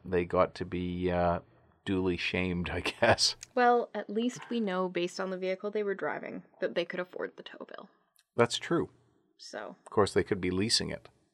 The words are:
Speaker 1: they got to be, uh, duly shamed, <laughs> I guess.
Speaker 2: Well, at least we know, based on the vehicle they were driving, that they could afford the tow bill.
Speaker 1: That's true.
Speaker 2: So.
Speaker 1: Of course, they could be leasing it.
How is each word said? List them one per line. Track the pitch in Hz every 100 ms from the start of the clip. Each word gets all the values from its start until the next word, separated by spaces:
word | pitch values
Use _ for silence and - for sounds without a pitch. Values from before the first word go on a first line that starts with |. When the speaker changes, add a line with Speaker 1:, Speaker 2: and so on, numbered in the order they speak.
Speaker 1:
they | 90 90
got | 87 92 90 -
to |
be, | 92 90 90 90 90
uh, | 87 87 85 - _ _ _
duly | - 92 92 87
shamed, | - 90 92 87 85
<laughs> |
I | 87
guess. | - - 117 - - - -
Speaker 2:
Well, | 254 240 240 -
at | 208 -
least | 208 247 - -
we | 233
know, | 202 185 185
based | 180 175 -
on | 190
the | 185
vehicle | 185 185 208
they | 214
were | 202
driving, | 190 - - - - - _
that | 185
they | 175
could | 170 180
afford | 180 - - -
the |
tow | - - -
bill. | - - _ _ _ _ -
Speaker 1:
That's | 117 -
true. | - 170 - _ _ _ _ _
Speaker 2:
So. | - - 104 196 -
Speaker 1:
Of |
course, | - 98
they | -
could | - 98
be | 90
leasing | 92 110 - 80
it. | - - _ _